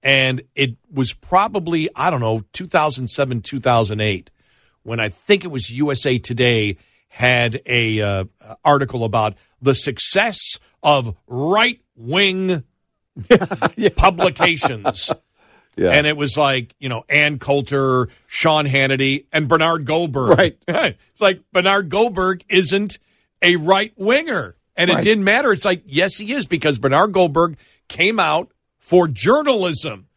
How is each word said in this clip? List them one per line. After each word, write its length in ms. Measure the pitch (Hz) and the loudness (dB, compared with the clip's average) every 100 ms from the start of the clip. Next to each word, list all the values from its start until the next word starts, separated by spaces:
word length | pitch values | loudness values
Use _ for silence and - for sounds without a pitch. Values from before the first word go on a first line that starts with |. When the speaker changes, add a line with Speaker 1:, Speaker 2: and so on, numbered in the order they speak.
Speaker 1:
And 400 | 139 135 131 127 - - | 2 2 2 -2 -8 -4
it 200 | 135 117 _ | -4 -4 _
was 200 | 143 131 | -6 -6
probably, 760 | - - 180 214 208 165 165 156 | -6 0 0 2 -2 -2 -2 -4
I 160 | - 156 | -2 -2
don't 100 | 147 | 0
know, 220 | 113 110 104 | -2 -4 -6
two 140 | - 185 | -14 -2
thousand 420 | 175 156 127 123 | 0 0 -2 -8
seven, 340 | - 135 120 | -4 -2 -4
two 180 | - 139 | -8 -4
thousand 400 | 127 120 107 107 | 2 2 2 -2
eight, 300 | 107 92 - _ _ _ _ _ | -4 -4 -10 _ _ _ _ _
when 160 | - 117 | -10 -6
I 100 | 110 | -6
think 340 | - - 202 | -8 0 0
it 40 | 180 | 0
was 220 | 139 110 | -8 -8
U 220 | 120 147 | -4 -2
S 140 | 131 143 | 0 0
A 120 | 127 | -2
Today 600 | - 120 123 117 104 92 _ _ _ | -4 0 2 2 -2 -6 _ _ _
had 520 | - 127 123 120 110 - | -2 0 2 0 -4 -4
a, 340 | 123 113 110 | -2 0 -2
uh, 240 | 104 98 95 _ 107 - | -2 -2 -6 _ -20 -4
article 400 | 151 147 135 127 | 2 2 2 -4
about 300 | 113 113 107 98 _ _ | -2 0 -2 -4 _ _
the 140 | 131 | 0
success 840 | 131 - 117 - 196 226 196 - - _ _ | 0 -2 -4 -2 0 -2 -2 -6 -6 _ _
of 320 | 151 147 117 92 _ | 2 2 0 -12 _
right-wing 1400 | 123 151 202 240 - _ _ 113 175 196 185 185 170 - _ _ _ _ - | -6 0 2 0 -4 _ _ -4 0 0 0 -2 -2 -6 _ _ _ _ -18
Speaker 2:
<laughs> 140 | 101 233 - 196 - - | 4 4 4 -4 -4 0
Yeah. 120 | 208 - | -2 2
Speaker 1:
publications. 1160 | 180 175 185 131 180 160 139 113 101 - - 156 _ _ _ _ _ - | 0 2 -2 0 0 0 -2 -2 -4 -4 -4 -6 _ _ _ _ _ -2
Speaker 2:
Yeah. 140 | 87 | 2
Speaker 1:
And 160 | 143 151 | 2 2
it 100 | 151 | -2
was 200 | 147 139 | -2 0
like, 380 | 143 131 120 _ | 0 0 -6 _
you 100 | 135 | -8
know, 160 | 117 - | -8 -2
Ann 300 | 147 147 143 | 0 0 -2
Coulter, 680 | - 143 131 139 135 127 123 _ _ | -2 -2 0 -2 0 0 -2 _ _
Sean 400 | - 165 156 147 | -2 0 2 0
Hannity, 580 | 139 135 135 135 139 - | 0 0 0 0 -2 -4
and 160 | 160 143 | -4 2
Bernard 360 | 160 160 165 | 2 2 0
Goldberg. 540 | 139 160 170 123 202 160 | -2 -2 0 -2 2 4
Speaker 2:
Right. 200 | 180 - | 4 0
Speaker 1:
<laughs> 60 | - | -4
It's 520 | 233 240 98 _ _ | -2 -2 -4 _ _
like 200 | 202 185 _ | 0 0 _
Bernard 360 | 185 180 196 180 | 0 2 0 0
Goldberg 560 | 190 233 185 185 180 _ | 0 0 0 -2 -4 _
isn't 500 | 180 175 196 208 - _ _ _ _ | 0 2 -2 -4 -10 _ _ _ _
a 140 | 175 175 | 2 2
right-winger. 1000 | 156 196 220 _ 196 269 330 208 104 - _ - | 2 2 2 _ 0 0 0 -6 -6 -14 _ -2
And 140 | - | 0
it 40 | |
Speaker 2:
Right. 100 | - | 2
Speaker 1:
didn't 200 | 208 214 | 2 2
matter. 280 | 196 226 285 | 2 2 2
It's 120 | 185 | 0
like, 180 | 202 185 - | 0 -4 -2
yes, 300 | 139 190 - | -2 0 -2
he 160 | 208 | -6
is, 140 | 277 - | -6 -4
because 320 | 170 151 127 | -2 0 0
Bernard 340 | 135 139 208 | 2 2 2
Goldberg 460 | 190 175 147 170 147 _ _ _ | 2 2 2 0 -2 _ _ _
came 300 | - 185 226 | -2 0 2
out 320 | 165 156 185 _ _ _ | 0 0 -4 _ _ _
for 300 | - 180 175 | 2 4 4
journalism 1000 | 110 117 277 294 240 180 147 135 104 _ | 0 2 2 2 0 -2 -4 -6 -10 _